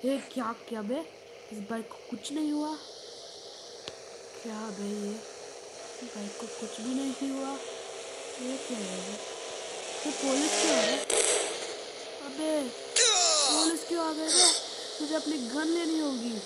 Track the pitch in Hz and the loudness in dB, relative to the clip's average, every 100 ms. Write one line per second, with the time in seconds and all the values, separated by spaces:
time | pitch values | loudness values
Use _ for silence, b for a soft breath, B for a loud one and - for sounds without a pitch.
0 | 247 269 - 254 226 233 - 226 208 269 | 2 2 0 -4 -2 -4 -6 -4 0 -2
1 | 330 - - - - 214 202 226 220 - | -2 -12 -16 -16 -12 -10 -4 -4 -4 -12
2 | - 233 - 285 302 294 302 311 - - | -8 -8 -4 0 2 2 0 -4 -8 -12
3 | - - - - - - - - - - | -14 -14 -14 -14 -14 -14 -14 -10 -10 -10
4 | - - - - 233 214 220 196 202 208 | -12 -14 -12 -8 -6 -4 -4 -4 -2 -2
5 | 202 220 - - - - - - - - | -2 -4 -8 -12 -12 -12 -12 -12 -10 -10
6 | 240 214 202 - 226 - 220 - 226 262 | -8 -6 -8 -6 -8 -6 -6 -4 -2 0
7 | 277 254 269 269 269 277 - - - - | 0 -2 -2 -2 -2 -4 -6 -8 -8 -8
8 | - - - - 247 262 - 240 196 185 | -8 -8 -8 -6 -4 -2 -2 -4 -2 -4
9 | 185 208 - - - - - - - - | -4 -6 -6 -8 -6 -6 -6 -6 -6 -4
10 | 302 269 277 262 302 - 320 269 - 269 | -2 0 4 6 6 6 8 8 6 4
11 | - - - - - - - - - - | 2 4 4 4 2 -2 -4 -6 -8 -8
12 | - - 277 269 311 311 262 233 - - | -10 -8 -8 -2 0 2 0 -4 0 4
13 | 466 403 339 311 277 302 320 330 - 339 | 6 6 6 6 4 6 4 2 0 0
14 | 320 311 320 330 349 - - - - - | 2 0 4 8 8 8 -2 -6 -6 -4
15 | 294 311 294 302 233 269 320 339 330 320 | 0 0 2 0 0 0 2 2 2 2
16 | 302 254 233 220 | 2 0 -2 -4